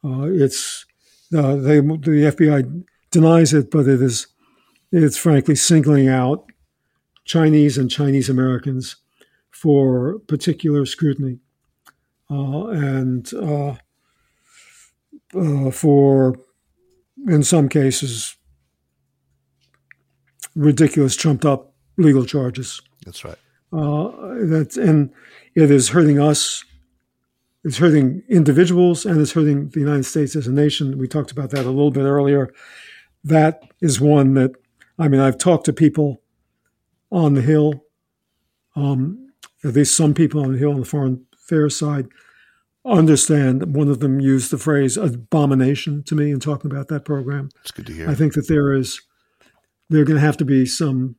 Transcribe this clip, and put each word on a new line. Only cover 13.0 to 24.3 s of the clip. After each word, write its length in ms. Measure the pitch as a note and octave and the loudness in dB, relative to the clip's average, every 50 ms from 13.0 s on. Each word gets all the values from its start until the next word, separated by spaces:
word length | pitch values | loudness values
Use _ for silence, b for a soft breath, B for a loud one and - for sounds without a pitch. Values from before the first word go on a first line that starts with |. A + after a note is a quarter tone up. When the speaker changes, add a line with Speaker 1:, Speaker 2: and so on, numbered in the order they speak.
| C3 B2+ B2+ B2+ - - - | -4 -4 -4 -6 -8 -10 -12
Speaker 1:
uh, 400 | - G3+ D#3+ D3 D3 C#3+ C#3+ C#3+ - _ _ _ b b b b b b b b b b b b b b b b b b b b b _ _ _ - _ _ - | -8 -6 -4 -4 -4 -4 -6 -8 -12 _ _ _ b b b b b b b b b b b b b b b b b b b b b _ _ _ -20 _ _ -8
uh, 360 | F#3 F3+ D#3 D3 C#3 C3+ C3 | -4 -4 -2 -2 -2 -2 -4
for, 640 | B2+ - - D#3 C#3+ C#3+ C#3 C#3 C3+ C3+ C3+ C3 B2+ B2+ _ _ _ _ _ _ _ _ _ _ _ _ _ _ _ - C#4 A#3 | -6 -2 0 2 4 4 4 4 4 4 2 0 0 -4 _ _ _ _ _ _ _ _ _ _ _ _ _ _ _ -12 -4 0
in 140 | E3+ D3 C#3+ | 0 2 2
some 260 | - F3+ E3 C#3+ C3+ | 2 2 2 2 2
cases, 680 | - D#3 C#3 C3+ B2 - - C3 A#2 A2+ A2 - - _ _ _ _ _ _ _ _ _ _ _ _ _ _ _ _ _ _ _ _ _ _ _ _ _ _ _ _ _ _ _ _ _ _ _ _ _ _ _ _ _ - - _ | 0 0 0 0 -2 -2 -6 -8 -10 -10 -12 -14 -16 _ _ _ _ _ _ _ _ _ _ _ _ _ _ _ _ _ _ _ _ _ _ _ _ _ _ _ _ _ _ _ _ _ _ _ _ _ _ _ _ _ -20 -14 _
ridiculous, 580 | D#3+ C#3+ D3+ C#3+ B2 D#3+ C#3+ - D#3+ C#3+ C3 - | 0 2 2 4 4 2 2 2 0 0 0 -2
trumped-up 580 | - - D#3+ D3 B2 - D3+ C#3 - - _ _ _ _ _ _ - | -2 0 0 0 0 0 -2 -2 -2 -6 _ _ _ _ _ _ 2
legal 260 | F3+ D#3 C#3 C3+ B2+ | 4 4 4 4 0
charges. 560 | - - D3 C3 B2 B2 - B2+ G#2 - - _ _ _ _ - | -2 -4 -4 -4 -4 -8 -10 -14 -14 -14 -18 _ _ _ _ -20
Speaker 2:
That's 200 | F2+ E2+ - - | -20 -20 -20 -20
right. 120 | - E2 _ _ _ _ _ _ _ - | -20 -20 _ _ _ _ _ _ _ -8
Speaker 1:
Uh, 380 | D#3+ D3+ D3 D3 D3+ E3 - - - - - | -6 -4 -2 -2 -4 -4 -6 -10 -14 -16 -14